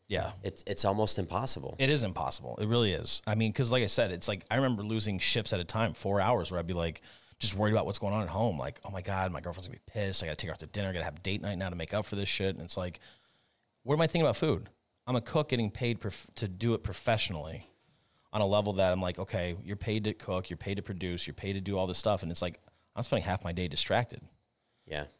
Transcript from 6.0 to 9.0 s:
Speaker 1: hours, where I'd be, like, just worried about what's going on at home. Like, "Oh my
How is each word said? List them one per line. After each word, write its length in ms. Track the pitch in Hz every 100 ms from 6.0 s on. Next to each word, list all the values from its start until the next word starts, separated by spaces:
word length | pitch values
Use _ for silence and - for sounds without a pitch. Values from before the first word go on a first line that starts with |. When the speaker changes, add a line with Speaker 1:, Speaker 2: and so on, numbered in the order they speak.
| 98 98
Speaker 1:
hours, 300 | 98 120 82
where 80 | 87
I'd 80 | 85
be, 80 | 87
like, 260 | 82 - - - - -
just 160 | 110 98
worried 160 | 107
about 160 | 107 80
what's 120 | -
going 140 | 101
on 80 | 104
at 80 | 90
home. 280 | 82 78 78
Like, 220 | 64 - -
"Oh 60 |
my 100 | 95